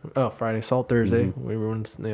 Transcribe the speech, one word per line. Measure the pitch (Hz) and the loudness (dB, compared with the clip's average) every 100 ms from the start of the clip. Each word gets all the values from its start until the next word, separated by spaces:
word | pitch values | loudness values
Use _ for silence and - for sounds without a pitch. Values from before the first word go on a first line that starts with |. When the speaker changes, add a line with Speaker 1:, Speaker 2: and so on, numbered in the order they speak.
| 156 | -6
Speaker 1:
Oh, | 139 120 | 0 0
Friday. | - 113 110 | 0 -2 -2
Saw | - 127 | 0 0
it | 123 | 2
Thursday. | 120 107 117 95 | 2 4 4 2
Speaker 2:
Mm-hmm. | 113 123 | -2 -6
Speaker 1:
We | 110 | -4
were | 110 | -2
in, | 110 107 - 110 | -4 -6 -8 -6